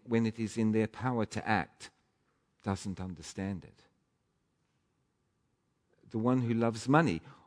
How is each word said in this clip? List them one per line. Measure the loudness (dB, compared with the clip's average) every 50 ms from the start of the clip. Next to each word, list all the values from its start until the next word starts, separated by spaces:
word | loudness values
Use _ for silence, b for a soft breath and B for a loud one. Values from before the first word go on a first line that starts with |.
| -4
when | 0 0 2 2
it | 2 0 -2
is | -6 -4 0
in | 2 2 4
their | 4 4 2
power | 0 -2 -4 -2 -2 0 0 -2
to | -2 -4 -6 -2
act | 0 0 0 0 -4 _ -20 -20 -20 _ _ _ _ _ _ _ _ _ _ _ _ _ _ -4
doesn't | -4 -4 -4 -4 -8 -8 -8
understand | -8 -10 -10 -12 -14 -14 -10 -8 -6 -6 -6 -8 -10
it. | -16 -20 _ _ _ _ _ _ _ _ _ _ _ _ _ _ _ _ _ _ _ _ _ _ _ _ _ _ _ _ _ _ _ _ _ _ _ _ _ _ _ _ _ _ _ _ _ _ -4
The | -2 0
one | 2 2 2 2
who | 2 2 2
loves | 2 2 2 0 -2 0
money | 4 4 4 4 4 0 -2 B B B B B